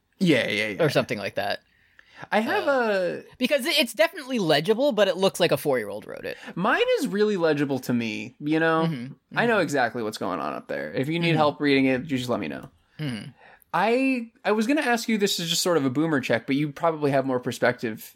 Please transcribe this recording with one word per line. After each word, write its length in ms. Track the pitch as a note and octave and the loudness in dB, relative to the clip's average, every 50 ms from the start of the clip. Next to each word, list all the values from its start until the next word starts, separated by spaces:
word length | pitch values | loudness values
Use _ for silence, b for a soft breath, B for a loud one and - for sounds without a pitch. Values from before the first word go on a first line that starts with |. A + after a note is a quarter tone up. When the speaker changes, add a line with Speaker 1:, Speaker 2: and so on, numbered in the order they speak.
| _ _ _ - | _ _ _ 0
Speaker 1:
Yeah, 300 | F#3+ F3 C#3+ A#2 G#2 - | 2 4 4 4 2 0
yeah, 200 | G#2+ G#2 G#2+ G#2+ | 0 -2 -2 -2
yeah. 140 | G2 - C#3+ | 0 0 0
Speaker 2:
Or 60 | C#3+ | 2
something 300 | - C#3+ A#2 - B2 G#2 | 2 0 -2 -2 -4 -6
like 160 | G2+ G#2 - | -8 -6 -6
that. 260 | - G2 G2+ F#2+ - _ B B B B B B B B B B B B B - | -4 -4 -4 -4 -6 _ B B B B B B B B B B B B B -2
Speaker 1:
I 80 | G#3 | -2
have 260 | A3+ C4+ F#4 G#4 - | 0 0 -2 -2 0
Speaker 2:
Uh, 40 | C#4+ | 0
Speaker 1:
a 520 | C#4 C4 A#3+ A3 G3+ F#3+ F3+ E3+ D#3 B2+ - - - | 0 0 0 0 0 0 0 -2 -4 -6 -10 -16 -6
Speaker 2:
because 300 | - B3+ B3 D4 C#4 A#3 | -4 0 0 0 0 0
it, 120 | E4 D#4 D4 | 0 2 2
it's 140 | D4+ A3+ - | 0 0 2
definitely 460 | - D#4 D#4+ - F4+ C4+ B3+ C4 A#3 | 0 0 0 0 -6 -8 -4 -2 0
legible, 540 | F#3+ D#3 D3+ D3 D#3+ G3 A3 G#3+ C#4 D4 A3+ | 2 4 4 4 4 2 2 2 2 2 4
but 140 | G3+ G3+ F#3+ | 4 2 2
it 80 | F3 F#3 | 2 2
looks 200 | G3 F#3+ - - | 2 2 2 2
like 120 | F3+ D#3 D#3 | 2 2 2
a 40 | C#3 | 2
four-year-old 480 | - D3 C3 B2 G#2+ G2 G2 G#2+ - | 2 2 0 0 0 -4 -8 -10 -10
wrote 180 | - - - - | -12 -12 -10 -10
it. 140 | E2 - B B B3 B | -10 -10 B B -10 B
Speaker 1:
Mine 260 | E3+ F#3 A3+ C#4+ F4+ A#4 B4+ B4+ A4+ | -2 2 2 2 4 4 2 2 2
is 100 | D4+ F#3+ | 0 0
really 280 | F3+ G#3 G#3 G#3+ G#3 | 0 2 2 2 2
legible 420 | F3+ E3 D#3 D3+ C#3+ D3 C#3 C#3 B2+ | 2 2 2 2 2 0 0 -2 -2
to 120 | - - B2 | -2 0 0
me, 440 | A#2 A#2 A2 G#2+ G#2+ G#2+ B2 - - | 0 0 -2 -4 -6 -8 -10 -12 -8
you 180 | D3+ D3 D#3 D#3+ | -4 -2 0 2
know? 260 | E3 E3 D#3+ D#3+ E3 E3 | 2 2 2 2 2 0
Speaker 2:
Mm-hmm, 240 | D#3+ B2 A#2+ C3+ C#3+ - _ _ - E3 | -2 -4 -8 -12 -14 -18 _ _ -4 -2
Speaker 1:
I 60 | G#3+ | 0
know 100 | A#3+ A3+ | 2 2
Speaker 2:
mm-hmm. 60 | G3+ E3 | 2 0
Speaker 1:
exactly 400 | - C#3+ C3+ A#2+ A2+ A2 B2 A2+ | 2 2 0 0 0 0 -4 -4
what's 140 | G#2+ A2+ | -6 -6
going 240 | - - G2 F2+ E2 | -6 -6 -4 -4 -4
on 140 | C2+ D2 C2 | -4 -6 -6
up 120 | A#1+ - | -8 -8
there. 260 | - C#2+ C#2+ C#2 D2+ F2 | -8 -8 -6 -6 -6 -4
If 140 | B2+ C3 D3 | -4 -4 -2
you 100 | D#3+ E3+ | -2 0
need 100 | E3+ E3+ | 0 2
Speaker 2:
Mm-hmm. 60 | D#3+ | 2
Speaker 1:
help 240 | D#3 D3+ D3 C#3 - | 4 2 2 2 0
reading 240 | D3 D3 C#3 C3+ C3+ | 2 2 4 4 4
it, 260 | C3 C3 B2+ - D#3+ | 4 2 0 -2 -4
you 60 | C3+ | -4
just 140 | B2 B2+ B2 | -4 -2 -2
let 100 | A#2 G#2 | -4 -4
me 80 | F#2+ D2 | -4 -6
know. 220 | C#2 B1+ - - - _ _ _ _ - | -8 -10 -12 -16 -20 _ _ _ _ -8
Speaker 2:
Mm-hmm. 320 | D#3 C#3 A#2+ G#2 - C#3 B B B B B B B _ - | -8 -6 -6 -8 -10 -14 B B B B B B B _ -4
Speaker 1:
I, 560 | E3 G3 A3 A#3 B3+ C4+ C4+ C4 B3 A#3 - - _ - | -2 0 0 2 2 2 0 0 -2 -4 -8 -14 _ -2
I 60 | F#3 G#3+ | 0 0
was 140 | A3 A3 | 2 2
gonna 140 | A3+ D4 D#4 | 2 2 0
ask 300 | D4 B3 A#3+ A3+ - - | 2 0 0 0 0 0
you, 80 | A3 G#3 | 0 2
this 200 | G3+ G3 - - | 2 0 0 -2
is 120 | F3 E3 | -2 -2
just 120 | E3+ - - | -2 0 2
sort 140 | F#3 F3 | 2 2
of 80 | D#3 C3+ | 2 2
a 60 | C3+ | 2
boomer 300 | B2 C#3+ D#3+ E3 D#3 C3 A#2+ | 2 0 0 2 0 0 0
check, 240 | - A#2+ A2+ - | 0 0 0 0
but 100 | - C3+ | -2 -2
you 160 | C#3+ D3+ D3+ C#3 | -2 -2 -4 -2
probably 380 | - E3 E3 D#3+ D3+ D3 C#3 | 0 0 0 0 2 0 2
have 160 | C#3+ C3+ C3 | 2 2 2
more 120 | C3+ B2+ B2 | 0 -2 -2
perspective 680 | - C3+ A#2+ - B2+ A#2 B2 - - A2+ G#2+ A2 - - - | -2 -4 -2 0 2 0 2 0 -4 -6 -6 -8 -12 -18 -16